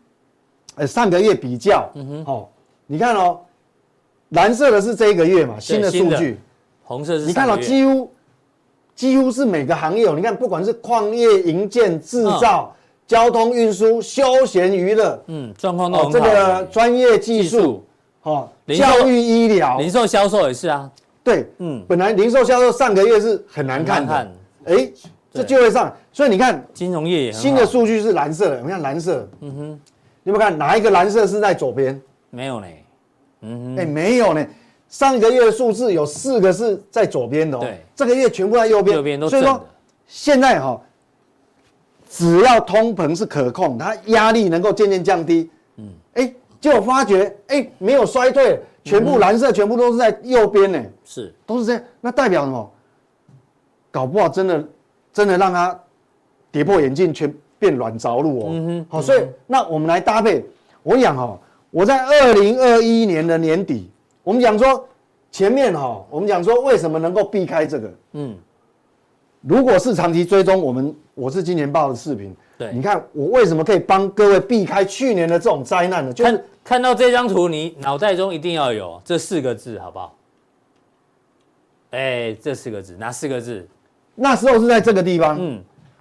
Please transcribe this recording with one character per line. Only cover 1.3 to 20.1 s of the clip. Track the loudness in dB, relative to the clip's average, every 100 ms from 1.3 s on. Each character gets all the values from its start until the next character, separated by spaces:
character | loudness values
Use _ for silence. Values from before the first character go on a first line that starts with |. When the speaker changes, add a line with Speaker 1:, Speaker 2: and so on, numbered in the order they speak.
Speaker 1:
比 | 2 -2 -4
较， | 0 0 0
Speaker 2:
嗯 | -12 -14
哼。 | -14 -10
Speaker 1:
哦， | -10 -10 _ _ _ -10
你 | -4
看 | -2 2
哦， | 0 -2 _ _ _ _ _ _ _ _ -4
蓝 | 2 2
色 | 4 4
的 | 2
是 | 0
这 | 0 2
一 |
个 | 4
月 | 4 4 2
嘛， |
Speaker 2:
对， | -4
Speaker 1:
新 | -4 -2
的 | 0
数 | 0 0
据。 | 0
Speaker 2:
新 | -2
的。 | -6 _ _ _ _
红 | -14 -12
色 | -6 -4
是 |
上 | -2
个 |
月。 |
Speaker 1:
你 |
看 | -2 0
到 | 0
几 | 0 2
乎， | 2 0 -4 _ _ _ _ _ _ _ _
几 | -6 0 2
乎 | 2
是 | 0
每 | -2 -2
个 | -2
行 | -2 -2 0
业 | 0
哦， | 0
你 |
看 | -4
不 | -4 -4
管 | -4
是 | -4
矿 | -6 -4 -2 -2
业、 | 0 2 4
营 | 2 -2 -4
建、 | 0 0 -2
制 | -6 -2 0 2
造、 | 2 2 -4
Speaker 2:
嗯。 | -16 _ _ 0
Speaker 1:
交 | 2 4
通 | 2 0
运 | 0 0
输、 | 2 2 2
休 | -2 0 2 4 2
闲 | 2 0
娱 | 0 0
乐， | 0 0 -2 -12
Speaker 2:
嗯， | -12 -12 -8
状 | -6 -4
况 | -2
都 | 0
很 |
好。 | 0
Speaker 1:
哦， |
这 | 2
个 | 2 4 2 0 -2
专 | 0 2 4
业 | 4 4
技 | 2 -2
术， | 0
Speaker 2:
技 | 2
术。 | 0 -2 -14 _ _ _
Speaker 1:
哦， | -6 -6 -6 _
Speaker 2:
零 | -6 0
售， |
Speaker 1:
教 | 4 4 4
育 | 2
医 | 4 4 4
疗。 | 4 2 0
Speaker 2:
零 | -2
售 | 0
销 | 0